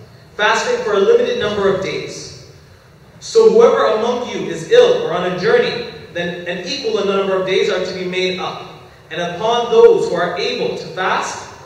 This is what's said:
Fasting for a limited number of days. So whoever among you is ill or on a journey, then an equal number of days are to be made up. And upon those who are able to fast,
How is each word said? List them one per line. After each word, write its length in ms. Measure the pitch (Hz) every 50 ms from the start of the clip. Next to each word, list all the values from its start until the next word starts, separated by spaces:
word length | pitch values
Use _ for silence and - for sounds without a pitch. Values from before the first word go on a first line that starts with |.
| - - - - - - -
Fasting 480 | - 208 220 226 - - 494 - - -
for 100 | 214 202
a 60 | 196
limited 400 | 196 - 240 - - - - 214
number 300 | 214 214 208 208 196 190 190
of 100 | 180 -
days. 640 | 151 - - - - - - - - - - - - - - - - - _ _ _ _ _ - - - -
So 300 | - - - 226 226 214
whoever 340 | - 226 247 262 - - - - 220 220
among 300 | 226 240 - - - -
you 200 | 202 180 185 170
is 220 | 165 165 - -
ill 340 | 226 247 240 - - - -
or 80 | 156 165
on 180 | 175 175 180
a 80 | 180 175
journey, 540 | 185 226 247 - - - - - - - - - - - -
then 340 | 170 175 175 175 180 175
an 180 | 175 175 185 -
equal 400 | - - - - 220 208 202 196
number 300 | 196 190 196 190 190 190 185
of 60 | 185
days 240 | 185 190 202 - 190
are 160 | 190 180 180
to 80 | - 180
be 120 | 180 180
made 340 | 180 180 185 185 185 180 180
up. 260 | - - - - - - - - - - - - - -
And 100 | 160 170
upon 500 | 170 170 175 - 220 226 240 240 233 226
those 380 | 220 226 233 214 - - - -
who 60 | 180
are 220 | 175 175 175 -
able 380 | - 226 247 247 208 185 185 -
to 80 | - - - -
fast, 520 | 185 185 196 220 - - - - - - - - - -